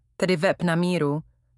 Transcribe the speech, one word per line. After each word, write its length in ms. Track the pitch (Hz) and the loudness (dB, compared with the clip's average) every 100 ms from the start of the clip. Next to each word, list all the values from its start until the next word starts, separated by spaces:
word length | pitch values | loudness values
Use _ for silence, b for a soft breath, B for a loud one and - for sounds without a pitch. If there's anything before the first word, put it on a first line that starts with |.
| _ _ | _ _
tedy 180 | 185 180 | -2 2
web 260 | 185 156 | 0 0
na 140 | 175 165 | 0 0
míru, 440 | 175 180 147 147 - _ _ | 0 0 0 -2 -6 _ _